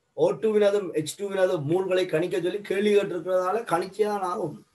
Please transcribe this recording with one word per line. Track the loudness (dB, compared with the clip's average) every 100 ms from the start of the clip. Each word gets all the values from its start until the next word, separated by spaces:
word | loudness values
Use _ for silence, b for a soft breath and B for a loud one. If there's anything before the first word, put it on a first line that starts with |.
| _
ஓ | 0 2
டூ | 2 2
வினதும் | 4 4 2 0
எச் | -4 -4 -6
டூ | -4
வினதும் | 0 2 0 0
மூல்களை | 0 2 0 0
கணிக்க | 0 -2 -2
சொல்லி | -2 -4
கேள்வி | -4 0 4
கேட்டிருக்கிறதால | 4 2 -2 -2 0 0 -2
கணிச்சே | 0 -2 -2 -2
தான் | 0 0
ஆகும். | -4 -4 -6 -8 -18